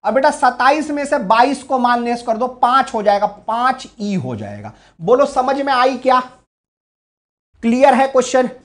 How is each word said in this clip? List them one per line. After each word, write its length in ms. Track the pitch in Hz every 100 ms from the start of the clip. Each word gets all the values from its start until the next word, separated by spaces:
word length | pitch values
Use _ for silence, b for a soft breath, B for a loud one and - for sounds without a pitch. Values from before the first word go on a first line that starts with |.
अब 100 | 208
बेटा 160 | 233 285
सत्ताईस 580 | - 262 247 254 302 302
में 140 | 294 285
से 120 | 294
बाईस 440 | 190 220 262 277
को 140 | - 262
माइनस 420 | 240 240 240 240
कर 140 | 240 220
दो, 100 | 247
पांच 460 | 247 240 262 240
हो 80 | 226
जाएगा, 220 | 208 202 202
पांच 640 | - - 226 254 254 - -
ई 140 | 208 190
हो 200 | 127 113
जाएगा। 360 | 101 104 104 b b _
बोलो 260 | 165 254 277
समझ 340 | 294 262 277
में 120 | 277
आई 240 | 254 262 247
क्या? 220 | 254 254 247 - _ _ _ _ _ _ _ _ _ _ _ _
क्लियर 300 | 233 247 277
है 140 | 254 269
क्वेश्चन? 420 | 262 247 262 247 -